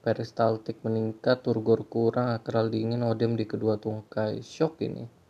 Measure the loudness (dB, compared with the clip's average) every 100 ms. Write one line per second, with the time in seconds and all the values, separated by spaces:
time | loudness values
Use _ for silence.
0 | 0 -2 -4 2 2 2 -4 -6 -2 0
1 | -2 -2 0 2 2 0 4 4 2 2
2 | 2 2 0 -2 -2 0 0 0 0 0
3 | 0 2 0 0 -2 -2 0 0 -4 -8
4 | -6 -4 -2 -4 -10 -2 -2 -2 -6 -6
5 | -12 -16